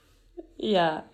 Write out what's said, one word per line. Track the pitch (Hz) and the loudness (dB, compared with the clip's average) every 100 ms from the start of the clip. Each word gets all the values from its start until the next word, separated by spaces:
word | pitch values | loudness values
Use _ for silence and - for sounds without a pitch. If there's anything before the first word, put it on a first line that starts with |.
| _ _ _ - - - | _ _ _ -20 -20 -8
Yeah, | 220 190 170 156 - | 0 2 2 0 -8